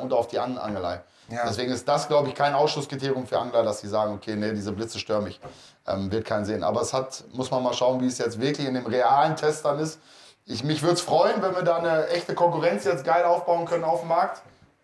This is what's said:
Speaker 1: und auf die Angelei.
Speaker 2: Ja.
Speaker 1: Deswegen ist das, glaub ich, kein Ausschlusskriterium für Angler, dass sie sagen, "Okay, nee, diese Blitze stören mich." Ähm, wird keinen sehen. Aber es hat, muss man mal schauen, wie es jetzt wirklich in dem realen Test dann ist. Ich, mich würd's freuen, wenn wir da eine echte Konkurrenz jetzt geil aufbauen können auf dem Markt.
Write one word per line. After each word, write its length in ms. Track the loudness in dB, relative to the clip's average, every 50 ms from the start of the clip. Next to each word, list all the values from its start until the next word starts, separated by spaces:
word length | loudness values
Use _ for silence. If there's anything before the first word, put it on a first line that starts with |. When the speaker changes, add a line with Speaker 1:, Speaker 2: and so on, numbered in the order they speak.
Speaker 1:
und 140 | 0 0 0
auf 140 | 0 0 0
die 100 | -2 -4
Angelei. 640 | -4 -4 -4 -6 -6 -6 -6 -4 -4 -4 -6 -6 -10 _ _ _ _ -10
Speaker 2:
Ja. 160 | -6 -4 -4
Speaker 1:
Deswegen 260 | -2 -2 -2 -2 -2 -4
ist 140 | -2 0
das, 220 | 0 0 0 2 2
glaub 180 | 2 2 2
ich, 80 | 2 0
kein 200 | 0 0 2 4
Ausschlusskriterium 720 | 4 2 2 2 -2 -6 -6 -6 -4 -2 -2 -2 -2 -2
für 120 | -2 -2 -2
Angler, 240 | -2 0 2 2 2
dass 180 | 2 0 -4
sie 80 | -4 -4
sagen, 260 | -2 0 0 0 -2
"Okay, 200 | -4 -6 -6 -4
nee, 180 | -2 -2 -2 -2
diese 200 | -4 -4 -4 -4
Blitze 260 | -4 -6 -6 -6 -8
stören 260 | -4 -2 -2 -2 -2
mich." 160 | -4 -8 -12 -16 -18 -18 -20 -20 -20 -20 _ _
Ähm, 240 | -4 -4 -2 -2 -2
wird 140 | -2 -2 -2
keinen 220 | -2 -2 -2 -2
sehen. 180 | -2 -2 -2 0
Aber 160 | 0 0 0
es 140 | 0 0 -2
hat, 300 | -2 -2 -4 -8 -14 -16 -12 -8
muss 180 | -8 -4 -2
man 120 | -2 -2 0
mal 120 | 0 0
schauen, 260 | 2 2 2 2 2
wie 60 | 2
es 100 | 0 0
jetzt 240 | 0 -2 -4 -2 -2
wirklich 260 | -2 -2 0 -2 -2
in 80 | -2 -2
dem 120 | -2 -2
realen 500 | 0 0 2 4 4 6 6 4 4 2
Test 280 | 0 0 0 0 0 0
dann 140 | -2 0 0
ist. 200 | -2 -4 -6 -8 _ -20 -20 -20 -20 -20 -20 _ _
Ich, 180 | -10 -8 -4 -2
mich 180 | -2 -2 0 2
würd's 180 | 2 2 2
freuen, 420 | 0 2 4 4 4 4 2 0 0
wenn 120 | 0 0
wir 80 | 0 2
da 140 | 2 2
eine 300 | 2 2 2 2 2 2 0
echte 260 | 0 -2 -2 -4 0
Konkurrenz 500 | 2 4 4 4 2 2 2 2 2 0
jetzt 200 | 0 0 0 2
geil 200 | 2 4 4 6
aufbauen 420 | 4 4 2 2 2 0 0 0
können 180 | 0 -2 0 0
auf 160 | 0 0 0
dem 80 | 0 0
Markt. 340 | 2 2 2 0 -2 -6 -14 -20 -20 _ _ _ _ _